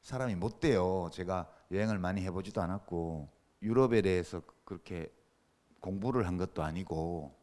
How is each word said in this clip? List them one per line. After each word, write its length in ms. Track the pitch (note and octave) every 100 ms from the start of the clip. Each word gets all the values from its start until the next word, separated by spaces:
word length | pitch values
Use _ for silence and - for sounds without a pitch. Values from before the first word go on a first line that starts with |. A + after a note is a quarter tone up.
사람이 320 | - B2+ B2+
못 240 | F#2 G#2 -
돼요. 500 | D#3+ G#2+ F2+ F#2 F2
제가 360 | - F2+ F#2 F2 - _
여행을 300 | F#2 A2 G#2
많이 220 | F2+ F#2+
해보지도 380 | F#2 F2+ F#2+ A2
않았고 680 | F2 G2 - F2 E2 D#2+ C#2+ _ _ _
유럽에 400 | G#2+ A#2 C3 A2+
대해서 400 | F#2+ F2+ F2 F2+ - _
그렇게 440 | - F2 - F2+ E2 _ _ _ _ _ _ _
공부를 460 | F#2+ F#2+ A2+ B2 F#2
한 100 | F2+
것도 280 | F#2 -
아니고 680 | D#2 E2 F#2 D#2+ E2 E2+ C#2+ -